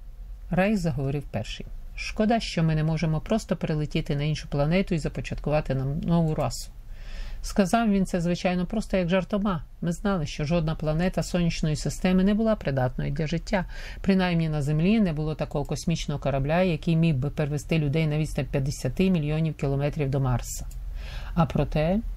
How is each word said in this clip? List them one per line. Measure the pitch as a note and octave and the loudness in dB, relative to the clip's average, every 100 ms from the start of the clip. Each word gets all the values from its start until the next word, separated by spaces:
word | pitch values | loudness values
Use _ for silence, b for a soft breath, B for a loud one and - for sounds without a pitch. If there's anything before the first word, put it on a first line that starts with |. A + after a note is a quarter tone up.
| - - - - - | -16 -14 -14 -12 -2
Райх | F3 G3 G#3+ | 2 4 2
заговорив | E3+ C#3 C3+ C#3+ | 0 0 0 -2
перший. | - G2+ - - - - - - | -4 -6 -6 -8 -10 -10 -10 -8
«Шкода, | - - G#3+ A#3 | -6 0 2 2
що | - - | 0 0
ми | E3 | 2
не | D#3 | 2
можемо | D#3 D#3+ D#3+ D#3 | 2 2 0 0
просто | - A3 - F3 | 0 -2 0 -2
перелетіти | E3 D#3 D3+ D#3+ - C#3+ | -2 -2 -2 -2 -2 0
на | |
іншу | D3+ D3+ - | 0 -2 -2
планету | C#3+ D3 F#3 G3+ | 0 2 2 2
і | E3 | 0
започаткувати | D3+ - - - - D3+ D#3 | -2 -4 -6 -4 0 0 0
нам | C3+ C3+ D3+ | 0 0 -2
нову | F3 E3+ D#3+ | 2 2 4
расу». | D#3 B2 - - - - B B B B B | 2 -2 -4 -10 -14 -14 B B B B B
Сказав | - - F#3 A3+ A#3 | -2 2 4 4 4
він | G3 F3+ | 2 2
це, | F#3 | 0
звичайно, | E3+ F3 F#3 F3+ F3+ | 0 0 0 0 0
просто | A3 - F#3+ | -4 0 0
як | E3+ | 2
жартома. | F#3+ F3+ G#3 G#3 E3 - - | 2 2 0 0 -2 -4 -6
Ми | E3 | -4
знали, | E3+ G#3 F#3+ A2+ | -2 0 0 -2
що | - | -4
жодна | D3 F3 D#3+ | 0 0 0
планета | D#3 D#3 D#3 F#3 F3+ | 0 0 0 0 0
сонячної | D#3 F3+ E3+ - D#3+ D3 | 0 0 2 2 0 0
системи | D3 - F#3 F#3 | -2 0 2 4
не | F#3+ | 4
була | G#3+ A3 G#3+ | 4 2 0
придатною | C#3+ C3+ B2+ - C#3+ | 0 0 0 0 -2
для | C#3 D3+ | -2 -2
життя. | E3 - G3 E3+ B B B | -2 -2 -2 -2 B B B
Принаймні | - F#3+ F3+ E3+ D#3+ | 2 4 4 2 2
на | D3+ | 0
Землі | C#3+ D3+ F3 A3+ | 0 2 4 4
не | F#3+ | 2
було | D3+ D#3 | 0 -2
такого | D3+ D3 D3+ | -4 -2 -2
космічного | C#3+ D3+ - E3 - C#3+ | -2 -2 0 -2 -2 -2
корабля, | C#3 C3+ C#3 E3 | 0 0 2 2
який | F#3 D#3 - E3 | 2 2 2 4
міг | E3 | 4
би | C#3 C#3 | 4 0
перевезти | - D3 D3 - E3 | 0 -2 -2 0 0
людей | D3 D#3 D#3+ | 2 2 2
на | D3+ | 0
відстань | D3+ - C3+ | 0 -2 0
п'ятдесяти | C#3+ C#3 - C3 - F#3+ | 0 0 -2 -2 2 2
мільйонів | F3+ D3 D#3 D#3+ | 2 2 0 0
кілометрів | D3 C#3+ C#3 C#3+ D3+ C#3 | 0 0 0 0 0 0
до | C3+ | 2
Марса. | C3 A#2+ - - - - - B B B B | 2 0 -2 -8 -8 -8 -8 B B B B
А | - E3 | 0 2
проте, | - D3 D#3 D#3 G3+ - | 2 0 0 2 0 -2